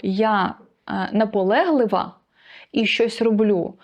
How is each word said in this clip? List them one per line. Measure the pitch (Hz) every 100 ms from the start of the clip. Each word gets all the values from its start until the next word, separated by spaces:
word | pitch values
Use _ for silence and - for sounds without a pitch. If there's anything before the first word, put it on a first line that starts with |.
я, | 190 190 220 208 180 - - _ -
е, | 196 185
наполеглива | 208 214 208 185 254 359 294 226 185 180 - _ _ - - -
і | - 214
щось | - 226 -
роблю, | 226 208 214 185 - -